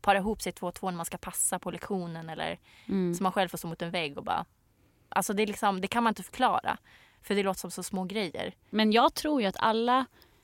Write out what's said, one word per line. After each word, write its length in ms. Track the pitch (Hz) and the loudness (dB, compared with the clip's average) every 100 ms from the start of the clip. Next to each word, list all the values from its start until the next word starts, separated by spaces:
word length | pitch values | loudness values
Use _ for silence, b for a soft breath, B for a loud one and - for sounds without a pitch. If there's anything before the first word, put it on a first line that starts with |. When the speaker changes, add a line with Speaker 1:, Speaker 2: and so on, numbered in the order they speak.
Speaker 1:
parat 200 | - 196 | 2 4
ihop 220 | 202 208 | 2 -2
sig 100 | 185 | -6
två 140 | - 180 | -6 -6
och 80 | |
två 160 | - 190 | -4 -4
när 60 | 175 | -4
man 100 | 170 | -6
ska 120 | 175 | -8
passa 400 | 180 - - 180 | -8 -4 -2 -2
på 120 | 180 | -4
lektionen 580 | 170 - 190 170 165 160 | -8 -4 -4 -4 -8 -8
eller 280 | 156 160 175 b b - | -4 -4 -6 b b -4
Speaker 2:
Mm. 260 | 196 175 | 0 0
Speaker 1:
så 80 | 175 | 2
man 100 | 185 | 0
själv 160 | 202 180 | 2 0
får 100 | 175 | -2
stå 100 | 175 | -8
mot 140 | 165 | -6
en 80 | 170 | -4
vägg 280 | 175 151 139 | -2 -4 -4
och 60 | |
bara, 200 | - 87 - _ _ _ _ _ _ | -2 -2 -4 _ _ _ _ _ _
alltså 240 | - 185 | -2 0
det 100 | 202 | 0
är 40 | 208 | -2
liksom, 340 | 196 208 185 | 0 0 0
det 80 | 190 | -2
kan 140 | 240 | 0
man 80 | 233 | 0
inte 120 | 226 | 0
förklara 560 | - - 247 - - - b b b b | -6 0 2 2 -2 -6 b b b b
för 120 | - | -2
det 80 | 202 | 0
låter 180 | 196 185 | 0 -2
som 100 | 180 | -6
så 120 | 185 | -8
små 220 | 180 190 | -6 -4
grejer. 500 | 185 214 180 - 180 - _ | -4 -4 -4 -4 -8 -10 _
Speaker 2:
Men 220 | 214 214 | 2 6
jag 220 | 226 294 | 8 6
tror 260 | - 302 285 | 4 0 2
ju 60 | 196 | 2
att 100 | - | 2
alla, 480 | 226 220 240 254 247 b b b | 2 2 4 2 2 b b b